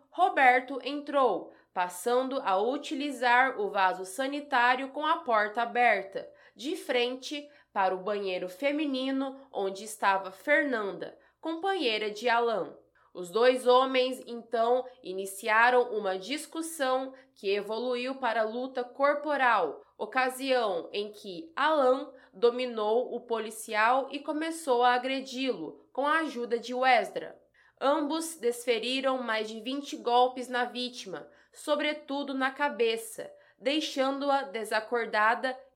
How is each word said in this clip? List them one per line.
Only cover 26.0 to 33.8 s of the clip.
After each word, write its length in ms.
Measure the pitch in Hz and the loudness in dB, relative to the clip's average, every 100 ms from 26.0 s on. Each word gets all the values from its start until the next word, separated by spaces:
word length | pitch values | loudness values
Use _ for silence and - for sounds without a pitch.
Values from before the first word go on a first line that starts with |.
| 285 | 0
a 120 | 320 | 0
ajuda 380 | 311 240 240 240 | 0 -4 -4 -4
de 160 | - | -4
Wesdra. 640 | 247 262 240 196 170 160 - _ _ _ _ | 0 4 4 2 -6 -10 -14 _ _ _ _
Ambos 540 | 262 311 285 320 320 - | 0 2 0 -4 -6 -4
desferiram 840 | 240 233 - 226 240 262 269 262 | -4 -2 -2 -2 0 -2 0 -2
mais 280 | 233 220 214 | -2 -2 -4
de 100 | 220 | -8
vinte 380 | 220 277 277 302 | -6 -6 -8 -6
golpes 500 | 240 240 247 254 247 | 2 4 4 2 -4
na 160 | 247 | -2
vítima, 640 | 240 226 247 247 190 160 - _ _ | -2 -4 -8 -8 -12 -12 -14 _ _
sobretudo 840 | - - 294 302 302 - 277 269 | -12 -2 0 0 -4 -6 -6 -4
na 160 | 269 262 | -2 -2
cabeça, 800 | 269 294 226 226 226 - - 147 - _ _ | 0 -2 0 0 -2 -6 -12 -14 -18 _ _
deixando-a 840 | 214 311 | -2 -2